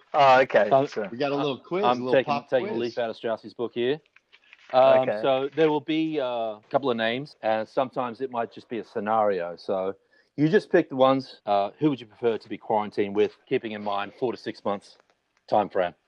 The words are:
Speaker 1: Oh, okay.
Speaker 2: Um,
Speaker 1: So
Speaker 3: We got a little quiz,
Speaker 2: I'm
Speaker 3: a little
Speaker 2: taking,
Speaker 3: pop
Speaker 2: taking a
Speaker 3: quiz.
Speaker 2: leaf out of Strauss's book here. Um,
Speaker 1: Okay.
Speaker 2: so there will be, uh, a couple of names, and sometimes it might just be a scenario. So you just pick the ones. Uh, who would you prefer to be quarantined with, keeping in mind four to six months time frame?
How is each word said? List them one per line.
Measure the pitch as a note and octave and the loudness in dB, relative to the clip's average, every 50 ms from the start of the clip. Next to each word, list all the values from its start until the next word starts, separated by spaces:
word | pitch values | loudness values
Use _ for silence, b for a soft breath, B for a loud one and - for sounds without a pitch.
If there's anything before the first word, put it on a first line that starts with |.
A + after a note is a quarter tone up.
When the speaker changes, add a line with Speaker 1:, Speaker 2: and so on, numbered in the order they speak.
| _ _ - | _ _ 2
Speaker 1:
Oh, | D#3 C#3 C#3 B2+ B2+ C3+ | 4 6 8 8 6 6
okay. | B2+ - A#2+ G#2 G#2+ | 4 4 2 4 4
Speaker 2:
Um, | C3+ C3+ C#3 | 4 2 2
Speaker 1:
So | C#3+ - A#2 G#2+ F#2+ | 0 -4 -6 -8 -8
Speaker 3:
We | A2 A#2+ | -6 -6
got | C#3+ C#3 C#3+ | -4 -4 -2
a | |
little | C#3+ C#3 D3 C3 A#2+ | -2 -4 -4 -6 -6
quiz, | - - E3 F#3 G#3 | -8 -8 -4 -2 0
Speaker 2:
I'm | B2 B2+ B2+ | 0 0 0
Speaker 3:
a | B2 | -2
little | B2+ B2+ | 0 0
Speaker 2:
taking, | C3+ B2 - C#3+ | 0 0 0 -2
Speaker 3:
pop | C#3+ - - | -4 -4 -2
Speaker 2:
taking | - C3 A#2 G3+ | -2 -2 -2 -2
a | |
Speaker 3:
quiz. | G#3+ A#2 | -4 -6
Speaker 2:
leaf | A#2+ A#2+ A#2 - | -6 -6 -6 -6
out | A#2+ A2+ | -6 -6
of | G#2+ | -8
Strauss's | - - A#2+ A2 G#2+ - A2 - | -8 -6 -6 -6 -6 -8 -14 -10
book | - A#2+ A2 - | -8 -8 -8 -4
here. | A#2+ A#2+ B2 D3 D#3+ - _ _ _ _ b b b b b b b _ - - | -4 -2 -2 -4 -4 -8 _ _ _ _ b b b b b b b _ -2 2
Um, | B2+ C3 C3+ C3+ C3 | 4 6 6 6 4
Speaker 1:
Okay. | C3 B2+ A2 G#2 | 4 0 -2 -2
Speaker 2:
so | A2+ C#3+ C3 C3 C3+ C#3 C3+ | 0 0 0 0 -2 -2 0
there | C#3+ D#3+ D#3 | 0 2 2
will | D3+ D3+ | 2 0
be, | C3+ - D#3 D#3+ D#3+ D#3+ D#3 D3 | -2 -2 -2 -2 -2 -2 -2 -4
uh, | C3 | -4
a | B2 B2 A#2+ A2+ A2+ G#2 G#2 G#2+ _ | -4 -4 -4 -4 -6 -8 -10 -10 _
couple | - C#3+ C3+ C3+ | -4 -2 -2 0
of | A#2+ | -2
names, | A2+ A2+ A2 A#2 C3 C#3+ D3+ - _ - | 0 -2 -2 -2 -4 -6 -10 -14 _ -4
and | A2 A2 A2 A2 - | -2 -2 -2 -4 -4
sometimes | - C#3+ C3+ B2 - C#3+ B2+ A#2+ A2+ G#2+ C3 | -4 -4 -4 -2 -4 -6 -6 -6 -6 -8 -10
it | C3 | -8
might | B2 A#2 A#2 A2 - | -6 -6 -6 -6 -8
just | - - _ | -14 -14 _
be | B2+ A2 | -10 -10
a | F#2+ | -10
scenario. | - - A#2 G2+ G#2+ A2 A2+ G#2+ G#2 G2+ F2+ E2+ F2 E2+ | -8 -8 -6 -2 0 0 2 2 2 0 0 -4 -6 -8
So | - - - G#2 F#2+ F#2 F#2+ G2 - _ _ _ _ _ _ _ | -10 -6 -4 -4 -2 -4 -4 -6 -8 _ _ _ _ _ _ _
you | - D3 D#3 | 0 2 2
just | E3 G#3 - - - | 4 2 2 2 2
pick | F3 D#3+ - | 2 2 0
the | C#3+ | 2
ones. | C3 C3 C3 C3+ C3+ B2+ - - - _ | 2 4 4 4 2 -2 -6 -14 -12 _
Uh, | G#2+ G2+ G2+ G2 G2+ - _ | -2 0 0 0 -2 -4 _
who | D3 D#3 | -2 -2
would | C#3 A2+ | -2 -2
you | A#2+ | -6
prefer | A2 - _ B2 A#2 A2+ G#2 | -14 -12 _ -2 -2 -2 -2
to | - - | -4 -10
be | G#2 | -12
quarantined | F#2+ - - A2+ G#2+ G#2 G#2 - - G#2 G2+ G2 | -12 -4 -2 0 0 0 -2 -2 -2 -2 0 2
with, | G#2 G#2 G2 - _ _ | 2 2 2 0 _ _
keeping | _ - - - A2 G#2+ | _ -4 -4 -4 -4 -8
in | G#2 G#2 | -8 -6
mind | G#2 G2+ G2+ G2+ G2+ - - | -4 -4 -4 -4 -6 -6 -6
four | - A#2 G#2 | -6 -6 -6
to | - | -6
six | - A#2 G#2 - - | -8 -12 -12 -8 -6
months | G#2+ G2+ G2+ - - - _ _ _ _ _ _ _ _ _ _ - | -4 -4 -4 -8 -14 -20 _ _ _ _ _ _ _ _ _ _ 0
time | B2 G#2+ G2+ F2 | 0 2 2 0
frame? | - G2+ F2+ F2 F2 _ _ | 0 -2 -2 -2 -4 _ _